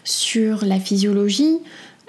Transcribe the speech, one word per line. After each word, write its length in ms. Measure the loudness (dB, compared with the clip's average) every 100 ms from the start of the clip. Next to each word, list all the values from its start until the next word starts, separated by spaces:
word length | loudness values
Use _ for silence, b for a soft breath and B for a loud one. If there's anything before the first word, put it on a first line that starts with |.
sur 640 | -8 -6 -2 0 0 0
la 160 | 0 0
physiologie, 800 | 0 0 2 2 0 2 2 0 B B B B